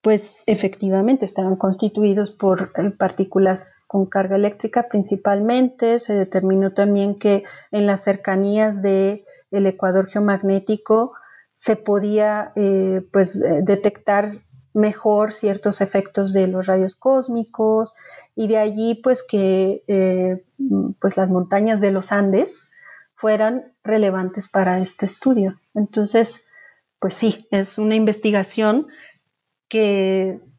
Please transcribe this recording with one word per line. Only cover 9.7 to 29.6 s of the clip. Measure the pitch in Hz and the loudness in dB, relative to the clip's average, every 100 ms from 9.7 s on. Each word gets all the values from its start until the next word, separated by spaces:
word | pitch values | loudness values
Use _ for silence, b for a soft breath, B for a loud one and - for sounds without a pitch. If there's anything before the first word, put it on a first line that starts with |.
| 190 190 185 190 | 0 0 0 0
geomagnético | 208 202 196 196 196 196 214 - 220 247 B B B B - | 0 0 0 0 0 -2 -4 2 2 2 B B B B -8
se | - 214 | -2 -2
podía, | 208 202 208 214 214 208 208 214 | 0 -2 0 0 0 -2 -6 -2
eh, | 202 190 190 190 185 | 0 2 0 -2 -2
pues, | 196 180 - | 0 0 0
eh, | - 151 | 0 0
detectar | 185 196 202 - - 202 208 208 _ - _ | 2 0 0 -2 -2 0 -2 -8 _ -20 _
mejor | 214 208 208 208 208 214 | 0 0 0 0 2 0
ciertos | 214 208 196 208 202 | -2 -4 -2 -4 -2
efectos | 196 196 190 - 196 | -2 -2 -2 -4 0
de | 190 185 | 0 0
los | 185 185 | -2 0
rayos | 190 190 - | 0 0 -2
cósmicos, | 262 269 254 233 220 - 220 220 220 B B B B - | 0 0 0 -6 -6 -2 0 0 -2 B B B B -6
y | 214 | 0
de | 220 | 0
allí, | 214 208 226 233 | 0 -2 -2 -2
pues, | 262 254 | 0 -2
que, | - 208 190 190 190 190 - | 0 0 2 2 0 -2 -2
eh, | 196 190 185 185 185 _ - 269 196 190 196 | 2 2 2 0 -4 _ -8 -2 0 -2 -2
pues, | 196 196 | -2 0
las | 185 | 0
montañas | 185 175 202 220 214 | 0 0 0 2 2
de | 202 | 0
los | 190 185 | 0 -2
Andes | 202 202 190 381 - - B B B B | 0 2 2 0 -6 -18 B B B B
fueran | _ 220 214 214 247 - _ 214 | _ -2 0 0 -2 -10 _ -2
relevantes | 214 202 190 185 196 - | 2 2 0 -4 -8 -4
para | 196 185 185 | 0 0 0
este | 185 - 196 | -2 -4 -6
estudio. | - 269 240 190 - _ | -2 0 2 0 -4 _
Entonces, | - 208 214 208 226 226 - b b b b _ _ | -4 -2 -2 0 2 0 -4 b b b b _ _
pues | 185 | -6
sí, | - 226 - - | -2 -2 -2 -4
es | 202 196 - | -4 -4 -2
una | 214 220 | 0 2
investigación | 220 214 214 208 190 - 214 233 311 B B B _ _ _ _ | 2 0 0 0 -2 -2 0 0 -2 B B B _ _ _ _